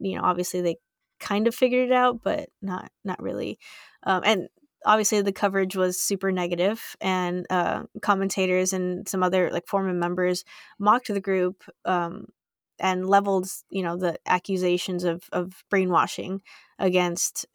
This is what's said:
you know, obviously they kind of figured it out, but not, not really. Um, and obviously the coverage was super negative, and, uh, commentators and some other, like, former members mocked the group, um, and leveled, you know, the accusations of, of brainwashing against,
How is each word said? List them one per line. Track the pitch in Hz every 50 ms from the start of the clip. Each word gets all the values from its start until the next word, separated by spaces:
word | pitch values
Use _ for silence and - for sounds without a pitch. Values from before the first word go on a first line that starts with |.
you | 190 190 185
know, | - -
obviously | 180 175 175 180 - - 180
they | 175 170 165 - _ _ _ _ _ _ _ -
kind | - - 202 208 220
of | 233 226
figured | - 262 247 247 254 254 247
it | 254
out, | 247 247 247 240 233 -
but | 190 - - - - _ _
not, | 196 196 180 - - - _ _ -
not | 196 180 - -
really. | 190 202 - - - 220 - - - - - - - - _ -
Um, | - 190 180 -
and | 208 220 190 - - _ _ _ _ _ _ -
obviously | - 214 220 208 214 220 208 196
the | 202 196
coverage | - - 196 196 196 190 190 -
was | 190 185 185 180 -
super | - - 202 190 - 190 185
negative, | 180 175 175 180 170 180 202 226 226 - - - -
and, | - 190 185 185 180 175 180 180 175 -
uh, | 185 180 170 170 - - - - - - -
commentators | - 202 190 196 190 - 202 185 185 180 185 185 185 196
and | 185 180 180 180 175 - -
some | - 185 185
other, | 180 190 185 180 - -
like, | 175 -
former | - - 196 190 190 180
members | 175 175 175 180 180 180 180 180 180 - - - - - - - -
mocked | 202 208 226 254 247 -
the | 208 202
group, | 196 202 190 185 180 185 185 - - - - _ -
um, | - 185 180 175 170 - - - - - _ _ _ _ _ _ _ _ -
and | - 190 185 185 185 190
leveled, | 196 196 202 202 196 190 190 185 - - - _
you | - 196 180
know, | 170 170 180
the | 185 175 160 - -
accusations | - 180 175 - - 190 180 185 180 180 180 - - 180 175 180
of, | 175 170 180 - - -
of | 180 175 185 180 - - _
brainwashing | 202 190 185 180 180 160 - 180 - - 98 - 190 196 - - - - - _ _ -
against, | 196 185 180 180 180 175 170 170 170 170 - - - - -